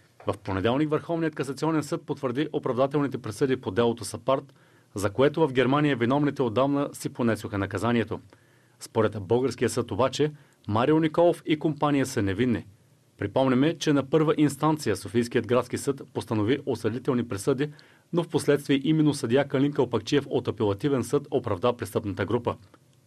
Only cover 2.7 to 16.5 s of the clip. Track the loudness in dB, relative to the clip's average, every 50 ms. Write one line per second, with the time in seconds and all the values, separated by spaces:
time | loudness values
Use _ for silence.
2.7 | 0 0 0 2 2 0 -2 -2 -4 -6 -8 -8 -6 -2 0 0 0 -2 -2 -4
3.7 | 0 2 2 2 0 -2 -6 -10 -10 -6 -2 0 0 0 -2 -6 -16 _ _ _
4.7 | _ _ _ _ -8 -4 -4 -2 2 4 2 4 4 2 0 2 2 2 2 4
5.7 | 4 2 2 2 2 2 0 2 2 2 2 0 0 0 -2 0 2 2 2 2
6.7 | 2 0 -2 -4 -6 -8 -10 -8 -6 -2 0 0 0 0 -4 -6 -6 -4 -4 -4
7.7 | -4 -2 0 0 2 0 0 -2 -4 -10 -10 -14 _ -20 _ _ _ _ _ _
8.7 | _ -20 -16 -6 -2 0 0 0 0 -4 -2 0 0 2 2 0 -2 0 -2 -2
9.7 | 0 -2 -4 -2 0 0 0 0 0 0 -2 -2 -2 -6 -20 _ _ _ -6 -2
10.7 | 0 2 4 4 4 4 2 2 2 4 4 4 4 2 0 -2 -2 0 0 -2
11.7 | -2 0 0 0 2 2 0 0 -2 -2 0 0 0 0 0 0 0 -2 -4 -8
12.7 | -18 _ _ _ _ _ _ _ _ -8 -6 -2 0 2 2 4 4 4 2 2
13.7 | 0 0 0 2 2 2 2 2 2 2 4 4 4 4 2 2 2 2 0 2
14.7 | 2 2 0 -2 -2 -2 -2 -2 0 0 0 2 0 0 0 2 2 2 0 0
15.7 | -4 -6 -2 -2 -4 -4 -6 -10 -8 -8 -4 -2 -2 0 2 0